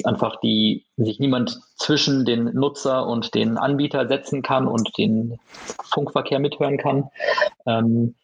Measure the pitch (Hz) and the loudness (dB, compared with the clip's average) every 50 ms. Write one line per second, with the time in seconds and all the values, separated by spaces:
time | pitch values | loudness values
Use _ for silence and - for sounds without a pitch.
0 | - 120 113 - 120 107 - - - 117 110 107 110 107 107 - - _ _ - | -2 -2 0 0 0 -2 -2 -2 0 2 2 4 2 2 0 -2 -6 _ _ -2
1 | 110 110 104 - 139 135 127 123 117 - - - - _ _ - - - 151 139 | -2 -2 0 0 0 2 2 2 0 -2 -4 -10 -16 _ _ -6 0 0 2 2
2 | - 147 139 135 123 123 117 117 117 117 - 131 139 143 139 - - 139 131 131 | 2 2 2 2 2 2 2 2 0 0 2 2 0 0 0 -2 -2 0 0 2
3 | 123 101 120 117 113 - - 110 110 113 113 - - 139 143 139 147 143 - 139 | 0 0 -2 -2 -2 -2 0 0 2 2 0 0 0 0 2 0 0 0 0 0
4 | 127 117 135 139 - - 147 135 120 - 135 131 131 - 113 117 104 - - - | 0 0 0 -2 -2 -4 -4 -4 -2 0 0 2 2 2 0 0 -2 -2 -2 0
5 | 110 110 110 110 117 117 117 - _ _ - - - - - - - - - 156 | 0 2 2 0 0 -4 -6 -10 _ _ -20 -16 -14 -14 -14 -14 -10 -6 -4 -4
6 | 143 - - 143 - - 143 135 143 143 - - 143 139 143 - - 143 135 139 | -4 -2 -4 -4 -2 0 0 0 0 -2 -2 -2 -2 -2 0 0 0 0 0 0
7 | 139 - - - - - - - - - - _ _ 120 113 113 113 113 113 117 | -2 -4 -8 -4 -2 0 0 2 0 -2 -2 _ _ -2 0 2 2 2 2 2
8 | 117 120 - _ | 2 0 -2 _